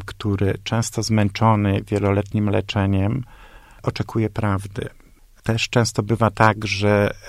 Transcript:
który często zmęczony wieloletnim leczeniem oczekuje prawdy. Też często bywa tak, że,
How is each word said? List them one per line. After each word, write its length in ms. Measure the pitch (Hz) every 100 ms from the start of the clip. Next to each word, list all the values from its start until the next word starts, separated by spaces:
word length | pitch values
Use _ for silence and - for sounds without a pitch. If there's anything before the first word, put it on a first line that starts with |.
| -
który 520 | - 104 98 98 -
często 400 | - 113 117 -
zmęczony 800 | 107 110 104 101 113 107 101 98 104
wieloletnim 640 | 104 101 101 104 107 104
leczeniem 760 | 101 101 107 98 98 98 127 - - - - - -
oczekuje 460 | - - - 117 107
prawdy. 600 | - 104 98 98 - - - - - - -
Też 260 | - 113 -
często 340 | 123 113 -
bywa 280 | 104 113 113
tak, 360 | - 110 107 107
że, 460 | 98 104 104 101 -